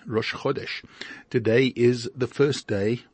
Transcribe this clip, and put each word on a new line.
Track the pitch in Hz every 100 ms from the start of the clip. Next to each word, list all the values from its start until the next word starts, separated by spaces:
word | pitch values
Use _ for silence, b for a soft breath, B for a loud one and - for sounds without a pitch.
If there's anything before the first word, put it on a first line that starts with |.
| -
Rosh | 107 -
Chodesh. | - 135 139 - - - B B B B
Today | 127 110 117 131
is | - 120 123 117
the | 135 120
first | - 143 135 -
day | 101 104 117 -